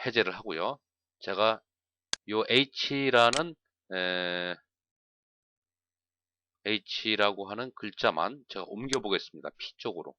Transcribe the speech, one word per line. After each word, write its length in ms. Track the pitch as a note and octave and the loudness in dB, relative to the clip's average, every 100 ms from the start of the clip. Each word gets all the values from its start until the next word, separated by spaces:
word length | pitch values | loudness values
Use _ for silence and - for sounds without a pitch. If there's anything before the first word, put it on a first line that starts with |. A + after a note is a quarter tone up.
| B2 | 0
해제를 300 | A2+ F#2 F#2 | 2 0 -2
하고요. 440 | G#2+ D#2+ G2+ C#3+ _ _ _ _ | -6 -4 -4 -4 _ _ _ _
제가 420 | - F#2+ A2 G#2+ _ _ _ _ _ - - | -6 2 2 2 _ _ _ _ _ -10 -2
요 120 | G#2+ A2 | 0 4
H라는, 1040 | A#2+ C3+ - - C#3 C3+ A#2+ A#2+ C3 E3+ D#3+ _ _ - | 2 2 -2 -4 0 4 6 6 6 0 -6 _ _ -8
에, 600 | F#2+ F2+ F2+ F2+ F2 F2+ F2 _ _ _ _ _ _ _ _ _ _ _ _ _ _ _ _ _ _ _ _ G2+ | -2 0 0 -2 -2 -4 -8 _ _ _ _ _ _ _ _ _ _ _ _ _ _ _ _ _ _ _ _ -2
H라고 840 | G#2+ - - A2 G#2 G#2 G2 G2 | -2 -2 -6 -2 2 2 0 -6
하는 220 | G#2+ B2+ - | -8 -10 -10
글자만 680 | G#2 - A2+ D#2+ F#2 C#3 A#2+ | -12 0 0 2 -2 -4 -12
제가 160 | G2 F2+ | -12 -10
옮겨보겠습니다. 840 | G2+ C3 C3+ G#2 F2+ - D2+ D2 - | -8 -2 -2 2 0 -2 -12 -14 -12
P 200 | - - | -14 -10
쪽으로. 380 | A#2 E2+ C#2+ | -10 -8 -12